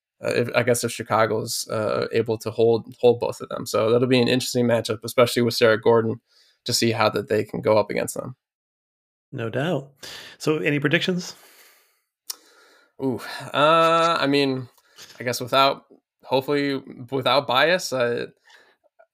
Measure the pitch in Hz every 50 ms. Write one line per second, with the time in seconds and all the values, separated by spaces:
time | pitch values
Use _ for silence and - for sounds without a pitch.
0 | _ _ _ _ 113 110 110 120 120 120 - 123 113 123 120 - - 117 - -
1 | 113 - 107 110 113 113 110 113 120 117 - - - - - 110 107 113 123 -
2 | - - - 113 113 117 110 110 - 110 107 - 113 117 117 110 - - - _
3 | - 123 120 117 113 - 117 - - - - - 117 - - 107 110 110 120 120
4 | 131 123 131 127 120 120 123 127 - - - 123 120 120 117 113 113 - 110 -
5 | - 113 - 131 120 - - 123 120 113 - - 123 110 110 107 - 120 117 117
6 | 113 110 110 113 _ _ _ _ _ _ _ _ _ - 113 - 117 117 110 110
7 | 110 107 - 104 101 - 107 107 110 - - - - 107 107 107 104 - - 58
8 | - - - - - 127 127 - _ _ _ _ _ _ _ _ _ _ _ _
9 | _ _ _ _ _ _ 139 123 113 113 110 127 143 175 170 - - - _ _
10 | - - - - - - - _ - 156 156 156 180 160 147 143 143 147 165 170
11 | - 196 180 180 - - - - - - - - - _ _ _ _ _ _ _
12 | _ _ _ _ _ - - - _ _ _ _ _ _ _ _ _ _ _ -
13 | 131 135 117 101 - - - - 135 - - 131 147 156 165 165 165 165 165 165
14 | 165 170 165 - 139 139 143 143 139 135 131 131 123 - _ _ _ _ _ -
15 | - - - - 120 123 117 - 127 113 131 131 135 139 - - _ _ - _
16 | _ _ _ _ _ - 123 135 135 - 143 143 143 139 139 135 - - - -
17 | 123 120 135 135 113 123 123 143 131 120 120 131 147 160 180 180 - - 127 131
18 | 120 120 120 123 123 - _ _ _ _ - _ _ _ _ _ _ _ _ _
19 | _ _